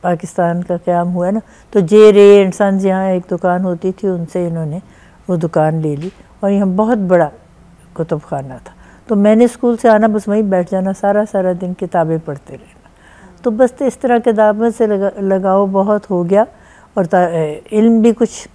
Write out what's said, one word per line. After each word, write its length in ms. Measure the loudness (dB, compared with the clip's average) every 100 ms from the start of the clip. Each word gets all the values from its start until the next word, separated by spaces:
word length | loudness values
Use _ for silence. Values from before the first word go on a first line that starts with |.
पाकिस्तान 580 | -2 -4 -6 -4 -2 -2
का 160 | -4 -6
क़याम 300 | -2 -2 -2
हुआ 220 | -2 -2
ना, 120 | -4 -8 -20 _
तो 80 | -2
J 300 | 4 6 8
रे 240 | 8 8 6
एंड 180 | 4
Sons 320 | 0 0 0 0
यहाँ 260 | -2 -2
एक 120 | -2 -4
दुकान 320 | -4 -2 -2
होती 300 | -2 -4 -6
थी, 160 | -4 -6
उनसे 400 | -4 -6 -6 -6
इन्होंने 340 | -6 -6 -8 -14 -20 -20 _ -6
वो 80 | -4
दुकान 440 | -2 0 0 0
ले 140 | -4 -6
ली, 160 | -8 -14 -20 _
और 80 | -2
यहाँ 160 | 0 0
बहुत 300 | 0 0 0
बड़ा 340 | 2 2 0 -4 _ _ -20 _ -20 -10
कुतुब 260 | -6 -6
खाना 360 | -6 -10 -10 -16
था। 160 | -20 -20 -20 -20 -4
तो 80 | 0
मैंने 320 | 2 4 2
स्कूल 300 | 2 -2 0
से 120 | 2
आना, 180 | 4 2
बस 200 | -2 -2
वहीं 160 | -2
बैठ 280 | 0 -2 -2
जाना, 220 | -4 -4
सारा, 320 | -4 -2 -2 -2
सारा 280 | -2 -2
दिन 200 | -4 -6
किताबें 460 | -8 -4 -2 -2 -4
पढ़ते 340 | -6 -14 -14
रहना। 360 | -20 -20 _ _ _ -20 -20 -20 -8
तो 80 | -6
बस 220 | 0 0 0
इस 200 | -6 -4
तरह 180 | -2 0
किताबों 500 | 0 2 2 2 -2
से 180 | -2 -2
लगा-, 340 | 0 -4 -4
लगाव 460 | -2 -2 0 0 0
बहुत 420 | 0 0 -2 -2
हो 140 | -4
गया, 240 | 0 0 0 -6 _ -20 _ -6
और 80 | 0
ता-, 680 | 0 0 -2 -4 -6 -6
इल्म 280 | 0 2 4
भी 100 | 2
कुछ 380 | 2 -2 -4 -20